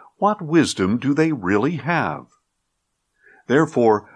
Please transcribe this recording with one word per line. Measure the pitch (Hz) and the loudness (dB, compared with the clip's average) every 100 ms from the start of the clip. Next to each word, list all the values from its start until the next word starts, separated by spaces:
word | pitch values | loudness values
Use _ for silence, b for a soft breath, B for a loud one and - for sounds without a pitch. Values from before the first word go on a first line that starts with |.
| B B | B B
what | 196 208 | -2 -2
wisdom | 151 165 135 - 95 120 | 0 2 2 0 -2 0
do | 135 | -2
they | 143 160 | 0 0
really | 139 90 101 131 165 | -2 0 0 0 -4
have? | 127 165 98 69 62 _ _ _ _ _ _ _ _ _ b b b | -4 -2 -2 -6 -14 _ _ _ _ _ _ _ _ _ b b b
Therefore, | 131 156 127 113 104 - | 0 2 2 4 2 0